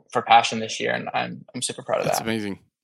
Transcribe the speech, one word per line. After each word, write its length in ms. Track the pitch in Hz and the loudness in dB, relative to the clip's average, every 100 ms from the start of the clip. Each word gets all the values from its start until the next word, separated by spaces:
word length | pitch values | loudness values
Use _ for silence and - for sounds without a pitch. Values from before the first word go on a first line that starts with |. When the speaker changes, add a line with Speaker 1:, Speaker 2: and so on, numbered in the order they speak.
| - | -6
Speaker 1:
for 100 | 123 | -4
Passion 360 | 113 117 117 113 | 6 6 6 0
this 200 | 110 - | -4 -4
year. 120 | 117 | -2
And 160 | 120 113 | -2 -4
I'm, 300 | 123 120 123 - | -4 -4 -8 -14
I'm 80 | 127 | -8
super 200 | - - | -8 -8
proud 180 | - - | -4 -2
of 40 | - | 0
Speaker 2:
That's 120 | - | -2
Speaker 1:
that. 60 | |
Speaker 2:
amazing. 340 | 113 113 104 92 _ _ | -2 -2 -4 -8 _ _